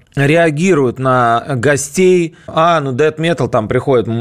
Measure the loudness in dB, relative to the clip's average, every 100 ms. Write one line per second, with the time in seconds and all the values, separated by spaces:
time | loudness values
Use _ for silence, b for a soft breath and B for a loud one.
0 | _ -2 0 2 2 0 0 2 0 -2
1 | -2 0 2 0 -2 -2 0 0 -2 0
2 | 2 2 0 B -8 -2 0 0 -2 0
3 | -2 0 -2 -2 -2 -2 -2 -2 0 0
4 | 0 -2